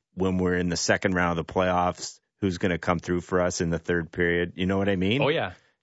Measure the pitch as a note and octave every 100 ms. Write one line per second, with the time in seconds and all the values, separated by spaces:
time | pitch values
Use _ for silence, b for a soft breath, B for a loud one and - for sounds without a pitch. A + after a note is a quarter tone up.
0 | _ F2+ F#2 F#2 F2+ F2+ F2+ E2+ - G2+
1 | G2+ F2+ F2 E2+ D#2 G#2 F#2 F2+ F2+ F2
2 | - - _ - G2 E2+ G2 F2+ - E2+
3 | - F2 - F#2 F2+ - F2 E2 - F2
4 | D#2+ - E2+ E2+ F2 - F#2 G2 G2 F#2+
5 | F#2+ G#2+ C3+ D#3 G2+ - b b